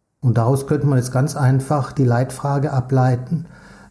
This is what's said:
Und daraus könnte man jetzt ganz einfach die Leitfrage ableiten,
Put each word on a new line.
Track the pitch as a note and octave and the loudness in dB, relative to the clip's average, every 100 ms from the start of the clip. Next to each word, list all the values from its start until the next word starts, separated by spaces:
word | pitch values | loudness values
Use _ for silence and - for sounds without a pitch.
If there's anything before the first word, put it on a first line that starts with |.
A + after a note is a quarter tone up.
| _ _ | _ _
Und | B2+ A#2 | 0 2
daraus | A2+ C3+ C3+ | 2 0 0
könnte | D3+ C#3+ | 0 2
man | C3 | 2
jetzt | B2 | 0
ganz | D#3 D3+ D3+ | -2 -2 0
einfach | C3 C3 C3 D3+ B2+ | 2 2 0 -2 -2
die | - | 0
Leitfrage | C3 A#2+ B2+ - C#3+ C#3 C#3+ | 2 2 -2 -4 -4 -2 0
ableiten, | C3 - C3 B2+ B2 - E3 - - - - - | -2 0 2 2 0 -2 -6 -6 -18 -20 -20 -18